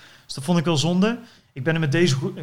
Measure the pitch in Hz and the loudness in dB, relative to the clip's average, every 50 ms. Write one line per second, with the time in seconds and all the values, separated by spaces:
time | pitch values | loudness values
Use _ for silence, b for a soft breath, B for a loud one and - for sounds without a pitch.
0 | b b b b b - - 139 135 - 180 170 139 175 165 139 139 165 175 185 | b b b b b -16 -14 -6 -2 0 0 2 2 0 0 0 0 0 2 2
1 | 196 220 240 240 B B B B B B - 135 123 160 160 165 160 143 147 165 | 2 2 0 -4 B B B B B B -12 -6 -2 -2 0 0 0 0 2 4
2 | 175 175 135 135 160 196 190 185 | 4 2 2 0 -2 -6 -6 -8